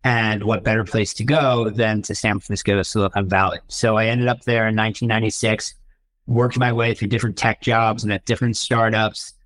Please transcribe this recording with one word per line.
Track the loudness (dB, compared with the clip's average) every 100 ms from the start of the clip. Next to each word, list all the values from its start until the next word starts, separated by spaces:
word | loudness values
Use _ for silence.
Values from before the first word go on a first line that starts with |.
And | 2 2 2 0
what | 0 0
better | 0 0
place | 0 -2 -2 -2
to |
go | 0 2 4 2 0
than | 0 0 0
to | -4 -4
San | -2 -2
Francisco, | -4 -4 0 0
Silicon | 0 0 0 0 0
Valley? | 2 2 -2 -10
So | -2 0 2
I | 2
ended | 0 0
up | -2
there | -2 0 0
in | 0
nineteen | -2 -2 -2
ninety-six, | 0 0 0 -2 -2 -6 -14 -20 _ _ _ -2
worked | 0 2 2
my | 0
way | 2 0 -2
through | -2
different | 0 -2 -2
tech | -2 0
jobs | 0 2 2 0
and | -4
at | -4 -2
different | 0 0 -2
startups | 0 2 2 2 -2 -4 -16 _